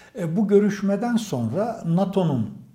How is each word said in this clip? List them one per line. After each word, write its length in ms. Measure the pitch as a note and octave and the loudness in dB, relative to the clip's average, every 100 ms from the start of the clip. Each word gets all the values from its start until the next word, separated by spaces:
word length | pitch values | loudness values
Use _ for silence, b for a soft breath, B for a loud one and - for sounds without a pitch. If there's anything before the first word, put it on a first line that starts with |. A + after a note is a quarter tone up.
| B A3+ | B -8
E, 180 | E3 F3+ | -4 0
bu 100 | G3+ | 4
görüşmeden 680 | G3+ G#3 G3+ G3 G3+ A#3+ A3+ | 4 4 2 -2 -2 0 -2
sonra 680 | - B2+ A2+ D3+ A#3 A3+ E3 | -2 -4 -2 -2 -2 -4 -2
nato'nun 720 | E3+ F#3+ G3 E3 B2+ G#2 - - | 0 2 2 0 0 -2 -8 -18